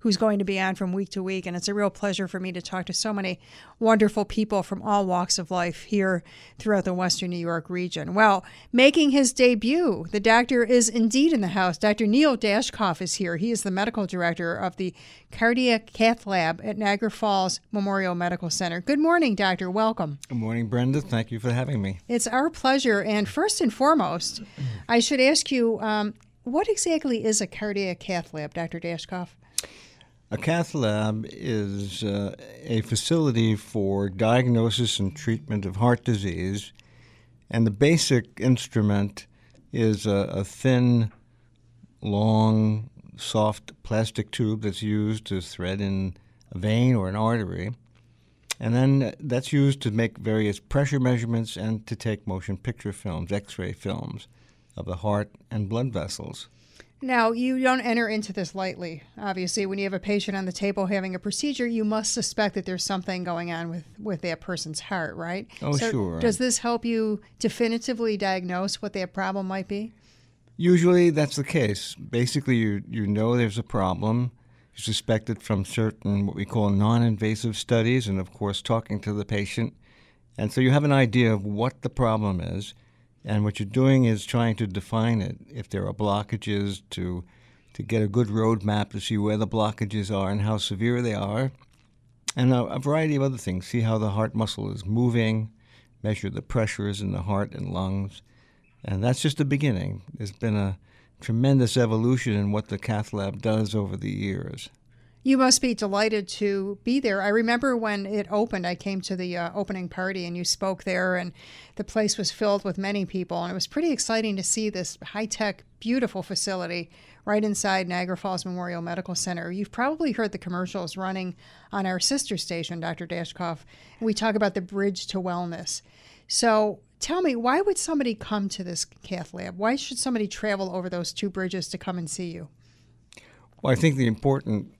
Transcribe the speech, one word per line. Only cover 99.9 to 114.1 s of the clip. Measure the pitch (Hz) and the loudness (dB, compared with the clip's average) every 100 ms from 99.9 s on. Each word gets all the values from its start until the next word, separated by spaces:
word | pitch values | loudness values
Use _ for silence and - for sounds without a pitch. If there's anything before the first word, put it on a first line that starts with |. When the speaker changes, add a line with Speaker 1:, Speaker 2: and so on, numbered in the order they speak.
| 98 - | -8 -12
Speaker 2:
There's | - 104 | -12 -10
been | - 113 104 | -4 -2 0
a | 98 92 _ _ _ _ | 0 -4 _ _ _ _
tremendous | - 113 131 139 120 - | -4 2 4 6 4 4
evolution | 117 110 117 127 117 | 2 4 2 2 2
in | 104 101 | 0 0
what | 104 - | -2 -4
the | 101 | -8
cath | - 107 107 | -4 -4 -2
lab | 107 98 98 | -4 -4 -2
does | 113 110 107 | 0 0 0
over | 107 98 95 | -2 -2 -4
the | 101 | -6
years. | 98 101 92 90 - - _ _ _ _ _ | -4 -2 -4 -6 -12 -16 _ _ _ _ _
Speaker 1:
You | 262 269 | 2 4
must | 262 254 | 6 4
be | 254 | 2
delighted | 226 202 196 220 214 190 | -2 -2 0 0 0 -4
to | - 208 196 196 202 | -4 -2 -2 -4 -6
be | - 262 | 0 0
there. | 254 196 | 2 0
I | 196 | 2
remember | 214 226 240 269 240 | 2 4 2 2 0
when | 220 202 196 | -2 -4 -4
it | 208 202 | -4 -2
opened, | 208 233 196 | 0 0 -2
I | 175 180 | -4 -4
came | 196 190 | -4 -6
to | - 185 | -4 -6
the, | 180 175 | -4 -4
uh, | 170 | -4
opening | - 196 190 180 | -4 -6 -6 -8
party | - 185 190 170 | -6 -2 -2 -4
and | 175 | -4
you | |
spoke | 175 - 190 185 | -2 0 -2 -2
there, | - 180 185 180 | -2 0 2 0
and | 180 - - - - | -2 -10 -20 -20 -20
the | - | -12
place | 196 226 214 - | -4 0 0 0
was | 202 | -4
filled | - 208 202 | 0 2 2
with | 202 180 | 0 -4
many | 196 202 | -2 -2
people. | 180 185 180 175 | -2 -4 -4 -4
And | 175 | -4
it | |
was | 185 - | -4 -4
pretty | - 339 | -2 0
exciting | 269 - | 0 0